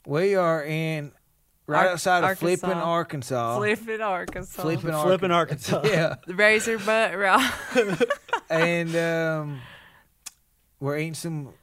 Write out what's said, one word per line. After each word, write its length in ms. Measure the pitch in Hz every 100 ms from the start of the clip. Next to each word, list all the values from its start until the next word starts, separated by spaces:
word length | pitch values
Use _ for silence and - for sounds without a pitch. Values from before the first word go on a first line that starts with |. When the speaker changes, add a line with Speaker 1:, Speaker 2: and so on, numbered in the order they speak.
| 139
Speaker 1:
We 280 | 147 196
are 300 | 190 170 160
in, 480 | 147 156 160 156 143 - _ _ _ _ -
right 180 | 156 185
Speaker 2:
Ar-, 20 |
Speaker 1:
outside 320 | 170 185 180
of 140 | 180 185
Flippin, 320 | 170 180 180
Speaker 2:
Arkansas. 840 | 175 165 170 160 147 120 123 117 123
Speaker 1:
Arkansas. 0 | 208 214
Speaker 2:
Flippin, 160 | 226 220
Arkansas. 600 | 214 180 180 185 190 -
Speaker 1:
Flippin, 300 | 160 - 160
Speaker 3:
Flippin, 380 | 156 180 185 185
Speaker 1:
Arkan-, 40 |
Speaker 3:
Arkansas. 480 | 170 160 151 - 180
Speaker 1:
<laughs> 20 |
Yeah. 300 | 214 165 160 143 170
Speaker 2:
The 80 |
Razor 440 | 185 214 220 220 220
Butt 380 | 202 220 202 180
Raw. 280 | 196 214 254 - -
<laughs> 220 | 247 208 165 240 571 - - -
Speaker 1:
And, 480 | 160 170 170 165 165
um, 640 | 165 165 160 156 147 135 127 - - _ _ _ - - _ _ _ _
we're 160 | 139 151
eating 160 | 160
some, 360 | 156 170 151 127 -